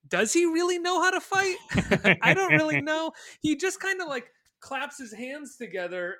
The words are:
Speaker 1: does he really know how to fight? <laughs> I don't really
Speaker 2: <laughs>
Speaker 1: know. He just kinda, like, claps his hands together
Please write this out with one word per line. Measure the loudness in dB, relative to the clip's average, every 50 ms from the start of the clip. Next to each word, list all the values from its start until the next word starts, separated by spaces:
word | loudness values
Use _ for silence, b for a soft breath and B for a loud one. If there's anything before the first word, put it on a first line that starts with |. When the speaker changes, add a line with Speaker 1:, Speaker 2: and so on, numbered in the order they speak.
| -8
Speaker 1:
does | -2 0 2 2 4
he | 4 4 4
really | 4 2 2 2 2 0 0
know | 0 0 2 2
how | 4 2
to | 2 0
fight? | -2 0 2 2 2 2 0 -4 -6 -4 -2 -2 0 2
<laughs> | 2 2 4 4 2 4
I | 4 4 4
don't | 4 4 4 4
really | 4 4 2 0 -2
Speaker 2:
<laughs> |
Speaker 1:
know. | 0 -2 -2 -2 -2 -4 -8 B B B B B
He | B -2 0
just | 0 -2 -4 -4 -4
kinda, | -4 -4 -4 -4 -4
like, | -6 -8 -8 -8 -12 _ _ _ _ _ _
claps | -12 -8 -6 -6 -6 -8 -10 -12
his | -16 -14 -14
hands | -12 -10 -10 -10 -12 -12 -14 -16
together | -14 -14 -10 -8 -8 -6 -6 -6 -6 -6 -8 -8